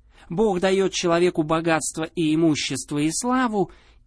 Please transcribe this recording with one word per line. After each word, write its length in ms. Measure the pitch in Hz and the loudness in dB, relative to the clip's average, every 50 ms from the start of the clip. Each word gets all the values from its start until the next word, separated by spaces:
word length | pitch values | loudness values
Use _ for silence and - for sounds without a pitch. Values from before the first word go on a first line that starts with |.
| _ _ _ - - - | _ _ _ -20 -14 -6
Бог 320 | 170 180 220 214 190 180 | -2 0 0 2 2 2
дает 320 | 185 190 190 196 190 175 | 2 2 2 2 2 0
человеку 500 | - - - 175 170 170 180 180 - 170 | -2 -2 0 2 2 2 2 2 2 0
богатство 600 | 156 151 160 165 165 165 160 156 - - - 160 | 0 0 0 0 0 0 0 0 -2 -4 -6 -8
и 320 | 160 - - 180 160 151 156 | -8 -6 -4 -2 0 0 2
имущество 640 | 160 170 160 147 131 - - 139 131 - - 151 147 | 2 4 2 2 0 -2 -4 -6 -6 -6 -6 -4 -2
и 120 | 147 160 | -2 -2
славу, 580 | 165 - - 247 254 254 247 233 214 202 175 - - - - - - _ _ | -2 -4 -2 -2 0 0 0 0 0 -2 -2 -2 -6 -12 -20 -20 -20 _ _